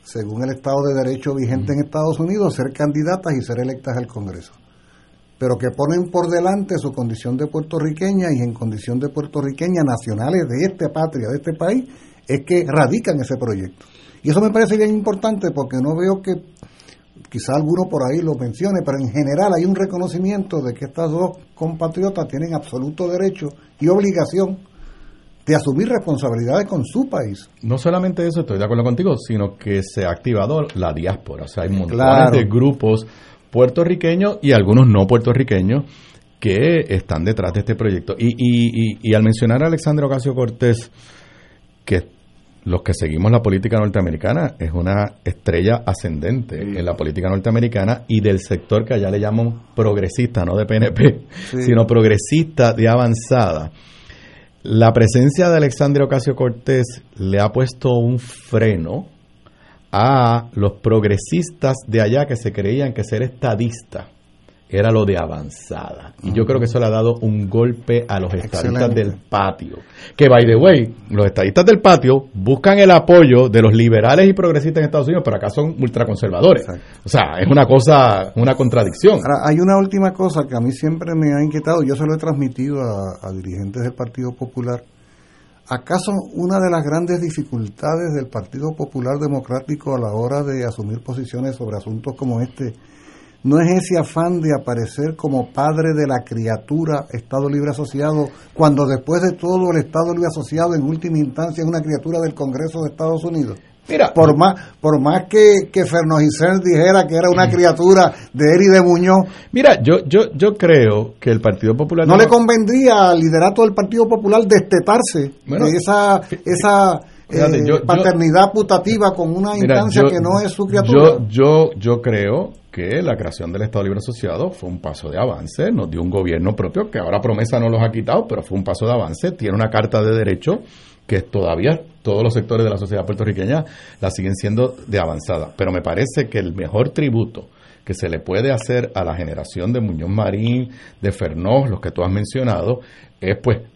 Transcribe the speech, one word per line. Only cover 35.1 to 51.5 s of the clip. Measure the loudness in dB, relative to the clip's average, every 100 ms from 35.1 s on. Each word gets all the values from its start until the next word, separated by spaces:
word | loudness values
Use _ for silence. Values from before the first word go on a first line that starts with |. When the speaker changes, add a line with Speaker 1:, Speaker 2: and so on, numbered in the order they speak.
| 2 2 0 0 0 0 -2 -4 -16 -20 -20 _ _
Speaker 2:
que | -2 0 2 0 0
están | -4 -4 -4
detrás | -2 -2 -2
de | -4
este | -4 -2
proyecto. | -2 -2 -6 -2
Y, | -2
y, | 0 0 2 0 0 -4
y, | -4
y | 0
al | 2
mencionar | 2 2 0 0
a | 0
Alexandria | -2 -2 -2 -2
Ocasio-Cortez, | -4 -4 -4 -6 0 0 0 -4 _ -20 -20 -20 _ _ _ _ _ -4
que | -4 -4 _ _ _ _ _
los | -6 -4
que | -4 -4
seguimos | -4 0 2
la | 2
política | 2 -2 0 -2
norteamericana, | 0 -2 -2 -4 -4 -2 -4 -6
es | -6
una | -4 -2 -2 -4 -6
estrella | -10 -6 -2 0 0 0 -2
ascendente | -6 -6 -6 -4 -4 -6 -10
Speaker 3:
Sí. | -8 -6
Speaker 2:
en | -6
la | -4
política | -6 -4 -4
norteamericana | -2 0 0 0 0 -2 -4 -2
y | 0
del | 2 0
sector | -2 -6 -2 -2
que | 0 -2
allá | -2
le | -2
llaman | -2 0 -2 -4 -10 -2
progresista, | 0 0 -2 -2 -2 -2
no | -2 -2
de | 0
P | 0
N | 0
P, | 4 2 2 -10 -18 -10